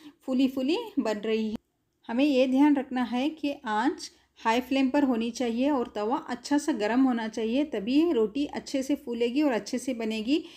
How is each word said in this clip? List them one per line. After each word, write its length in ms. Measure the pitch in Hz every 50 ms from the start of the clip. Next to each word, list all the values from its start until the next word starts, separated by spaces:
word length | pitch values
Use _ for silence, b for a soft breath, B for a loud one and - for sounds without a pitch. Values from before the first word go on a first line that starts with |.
| B 294 B B
फूली 260 | - - 262 254 277
फूली 300 | 254 262 269 262 269 349 466 466 427 - 285
बन 180 | 214 220 214 208
रही 300 | 208 220 220 220 220 214
है। 80 | 208 - _ _ _ _ _ _ _ _ _ -
हमें 160 | 226 240 285
ये 220 | 302 269 247 269
ध्यान 280 | 262 262 262 294 302 285
रखना 280 | 269 254 - 247 254 247
है 240 | 214 240 247 269 311
कि 220 | 311 - - 285 285 - -
आंच 420 | 220 214 214 240 302 370 - - - b b b b b -
हाई 200 | - 226 226 247
फ्लेम 280 | 247 - 269 269 269 254
पर 140 | 277 285 285
होनी 260 | 262 247 226 226 233
चाहिए 380 | 233 - 254 233 226 233 262 294
और 220 | 294 254 233 - -
तवा 220 | 208 208 220 269 320 - -
अच्छा 280 | 247 247 - - 285
सा 140 | 294 294 320 277
गर्म 280 | 214 208 208 226 262 269
होना 240 | 262 240 233 220
चाहिए, 360 | 220 - 247 220 220 233 277 302
तभी 460 | 302 - 214 196 233 262 294 330 349
रोटी 340 | 302 226 220 208 208 277 294
अच्छे 340 | - - 233 - - - 269 262
से 120 | 269 285
फूलेगी 440 | 277 - 240 240 233 240 240 233 294
और 100 | 311 285
अच्छे 260 | 233 208 208 - 262 247
से 140 | - 277 254
बनेगी। 500 | 226 226 220 220 220 214 233 294 339 339 B B